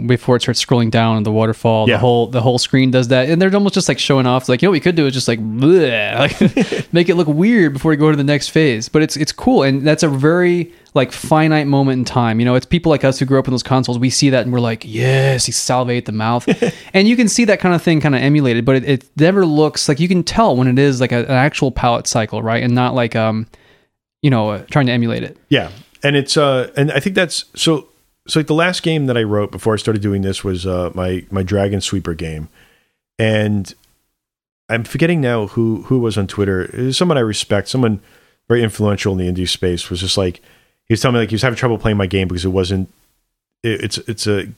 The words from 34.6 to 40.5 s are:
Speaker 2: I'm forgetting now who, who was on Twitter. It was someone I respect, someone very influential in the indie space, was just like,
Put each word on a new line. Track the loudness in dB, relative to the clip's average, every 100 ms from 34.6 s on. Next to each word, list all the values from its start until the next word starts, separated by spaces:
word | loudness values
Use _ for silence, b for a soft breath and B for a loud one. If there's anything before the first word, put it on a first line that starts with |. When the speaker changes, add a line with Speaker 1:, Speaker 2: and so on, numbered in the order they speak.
| -6
Speaker 2:
I'm | -6
forgetting | -2 0 2 2
now | 0 0 -2
who, | -2 -2 -2
who | 0 0
was | 0 -2
on | -4
Twitter. | -2 0 0
It | -4 -4 -4
was | 0
someone | 0 2
I |
respect, | 0 -2 -2 -2 -2
someone | 0 0 -2 b b b b -2
very | 0
influential | 0 0 -2 0 -2 -2
in |
the | -2
indie | -4 -4
space, | -2 -2 -4 -6
was | -6
just | -4 -2
like, | -2 -4 b